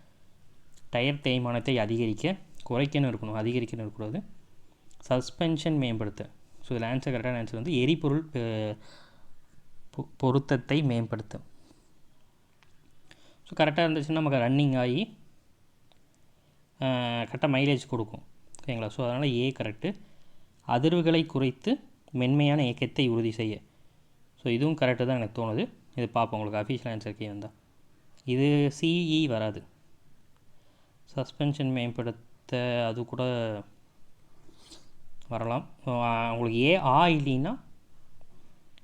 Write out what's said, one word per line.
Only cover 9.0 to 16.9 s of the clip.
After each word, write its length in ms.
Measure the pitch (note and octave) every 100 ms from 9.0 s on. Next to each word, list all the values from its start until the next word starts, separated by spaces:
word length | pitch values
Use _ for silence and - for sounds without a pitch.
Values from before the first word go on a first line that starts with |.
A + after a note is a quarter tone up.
| - - - - - - - - - -
பொ-, 100 | - -
பொருத்தத்தை 640 | C3 C3+ - C#3+ - C#3+
மேம்படுத்த. 560 | D3 A#2 A2+ A2 - - - - - - - - - - - _ _ _ - - - - - - - _
So, 220 | - E3 D3+
கரெக்டா 60 |
இருந்துச்சுன்னா 400 | D3+ E3+ D#3 D3
நமக்கு 260 | D#3+ D3+ C3+
ரன்னிங் 380 | A#2+ C#3 C#3+ C3
ஆகி, 400 | B2+ B2 A#2+ - - - _ _ - _ - - _ _ - _ _ _ _ _
அ, 40 | C3